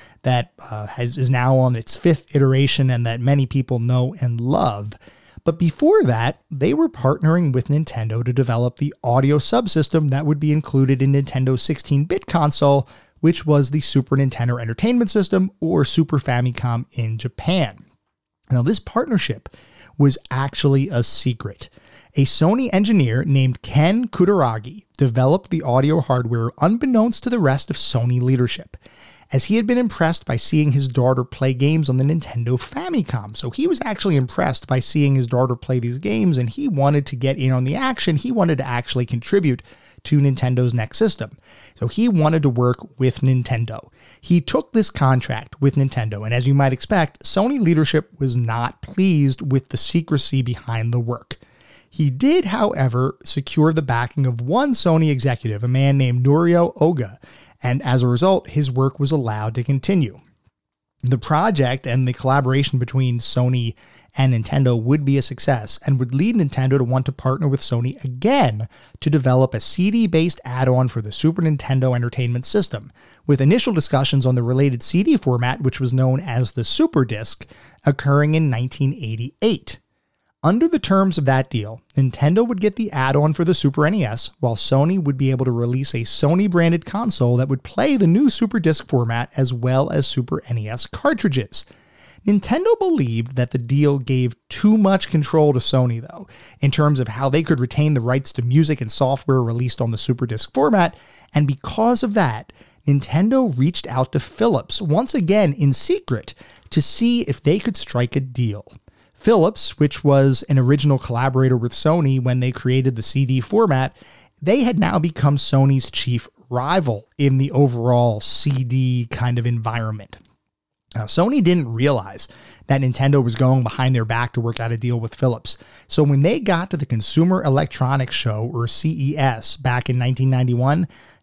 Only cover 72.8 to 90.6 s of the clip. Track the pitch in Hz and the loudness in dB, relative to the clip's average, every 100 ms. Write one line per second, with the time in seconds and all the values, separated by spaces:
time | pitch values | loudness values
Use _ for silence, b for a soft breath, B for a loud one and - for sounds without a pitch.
72.8 | - _ b b - 139 139 233 247 175 | -14 _ b b 0 2 4 4 2 -2
73.8 | - 131 143 139 127 127 117 127 143 120 | 0 0 0 0 2 0 0 0 0 0
74.8 | - 170 208 277 135 120 120 - 131 - | -2 0 2 2 2 0 0 -2 -4 -2
75.8 | 127 127 131 131 175 120 120 - 113 - | -2 0 2 0 -2 -2 -2 -4 -4 0
76.8 | 330 151 120 107 113 - - B B B | 0 0 -2 -4 -8 -12 -16 B B B
77.8 | - 139 139 143 151 156 151 117 127 - | -2 0 2 2 2 2 0 0 -4 -2
78.8 | 135 214 113 110 120 - 220 190 - - | -2 -2 -6 -6 -8 -2 -2 -2 -6 -16
79.8 | _ _ _ _ _ _ 156 220 330 311 | _ _ _ _ _ _ 0 2 2 0
80.8 | - 190 190 160 135 131 131 117 104 113 | 2 2 2 2 2 0 0 -6 -8 -14
81.8 | _ - 131 - 143 190 233 202 208 202 | _ 0 0 2 2 2 2 0 -2 -2
82.8 | 220 131 131 143 151 139 170 180 - 143 | -4 -2 0 2 2 2 0 2 0 2
83.8 | 151 214 117 117 - - 123 113 - 135 | 0 0 -2 -4 -8 -4 -4 -2 0 2
84.8 | 156 190 147 135 135 131 131 120 120 127 | 2 0 -2 0 0 0 0 -2 -2 -2
85.8 | 139 113 113 - 143 180 208 170 170 170 | -4 -6 -6 -2 2 2 2 2 2 2
86.8 | - 202 233 - 120 123 135 135 - - | -2 -6 -4 0 2 2 0 -4 -6 -2
87.8 | 294 269 170 190 285 - 220 226 160 156 | 0 4 4 4 2 2 -2 0 0 -2
88.8 | - 131 117 117 123 - 131 123 127 131 | 0 0 0 -2 -4 -2 -2 -2 0 0
89.8 | - 147 139 - 123 160 - 117 | 0 -2 -2 -4 -4 -6 -4 -6